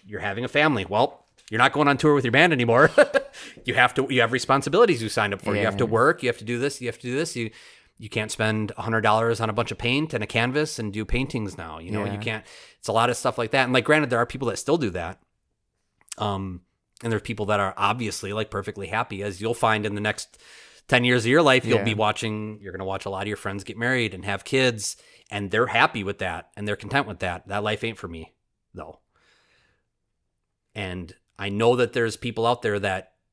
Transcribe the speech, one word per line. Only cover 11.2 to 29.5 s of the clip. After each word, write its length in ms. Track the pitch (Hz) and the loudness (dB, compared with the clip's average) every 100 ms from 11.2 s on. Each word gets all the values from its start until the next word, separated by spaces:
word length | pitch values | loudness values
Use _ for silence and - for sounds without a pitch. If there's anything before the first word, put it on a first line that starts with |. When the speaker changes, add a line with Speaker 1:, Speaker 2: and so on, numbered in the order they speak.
| 135 120 101 87 | -2 -4 -6 -8
Speaker 1:
now. 220 | 82 80 | -12 -12
You 100 | 85 | -6
know, 140 | 104 | -4
you 80 | 101 | -4
Speaker 2:
Yeah. 40 | 104 | -6
Speaker 1:
can't, 260 | 110 110 - - - _ | -6 -8 -10 -20 -20 _
it's 80 | - | -2
a 60 | |
lot 180 | 110 120 | 0 2
of 60 | 113 | 0
stuff 200 | 131 117 | -2 -2
like 140 | 113 | 0
that. 140 | 135 | 0
And, 80 | 127 | 4
like, 120 | 127 | 2
granted, 260 | 120 151 135 | 4 4 4
there 100 | 120 | 0
are 60 | 120 | 0
people 200 | 131 120 | -2 -4
that 100 | 95 | -2
still 180 | - 165 | 0 0
do 140 | 113 | 0
that. 300 | 87 85 - _ _ _ _ _ _ _ _ _ - | -4 -8 -12 _ _ _ _ _ _ _ _ _ -6
Um, 440 | 104 98 95 90 - _ _ _ | -4 -4 -6 -10 -16 _ _ _
and 80 | 117 | -4
there's 120 | 107 | -4
people 240 | - 107 104 | -4 -6 0
that 120 | 104 | 0
are 160 | 95 95 | 0 0
obviously, 560 | 101 123 107 - 98 | -2 0 -4 -6 -6
like, 180 | 107 107 | -6 -6
perfectly 360 | 101 104 101 90 | -6 -8 -10 -6
happy, 340 | 110 123 98 | -6 -4 -6
as 160 | 101 92 | -8 -6
you'll 120 | 110 | -6
find 320 | 120 113 107 | 0 0 0
in 120 | 104 101 | -2 -2
the 40 | |
next 380 | 104 - - _ - - - - - | -4 -4 -10 _ -20 -20 -20 -20 2
ten 160 | 127 | 4
years 220 | 123 123 | 4 4
of 60 | 113 | 4
your 120 | 151 | 6
life, 220 | 147 131 | 6 4
you'll 140 | 113 113 | 4 2
Speaker 2:
Yeah. 60 | |
Speaker 1:
be 100 | 104 | 2
watching, 640 | 107 107 - 113 107 107 107 | 0 0 0 -4 -6 -8 -12
you're 120 | 98 | -12
gonna 120 | 92 | -8
watch 200 | 95 98 | -6 -6
a 60 | 101 | -6
lot 120 | 95 | -6
of 60 | 104 | -4
your 80 | 101 | -6
friends 280 | 98 98 | -6 -8
get 120 | 101 107 | -10 -4
married 380 | 120 127 110 | -2 0 -2
and 100 | 92 | -4
have 200 | 101 98 | -6 -6
kids, 520 | - 131 131 110 - - _ - _ | 0 2 2 0 -6 -10 _ -20 _
and 220 | 101 98 | -8 -2
they're 160 | 110 123 | 0 2
happy 380 | 110 151 113 | 2 2 2
with 140 | 95 98 | -6 -4
that, 320 | 92 82 - - | -6 -6 -12 -8
and 120 | 104 | -6
they're 80 | 101 | -6
content 320 | 98 139 135 | -2 -2 -2
with 100 | 92 | -6
that. 300 | 92 87 - | -6 -6 -6
That 160 | 101 | -4
life 180 | 107 107 | -4 -4
ain't 160 | 113 107 | -6 -8
for 80 | 90 | -12
me, 280 | 82 78 _ _ _ _ | -14 -16 _ _ _ _
though. 280 | 87 78 - _ _ _ _ _ | -16 -16 -18 _ _ _ _ _